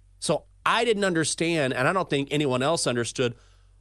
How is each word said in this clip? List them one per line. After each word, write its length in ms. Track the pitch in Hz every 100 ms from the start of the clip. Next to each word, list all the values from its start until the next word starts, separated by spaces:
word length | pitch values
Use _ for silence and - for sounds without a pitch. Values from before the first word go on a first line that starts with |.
| - -
So 240 | - 147 - -
I 200 | 160 214
didn't 180 | 240 202
understand, 720 | 196 165 147 - 165 165 131
and 140 | 120 143
I 60 |
don't 160 | 190 -
think 180 | 143 139
anyone 300 | 147 143 127
else 240 | 139 170 139
understood, 480 | 120 113 - 123 - - - - -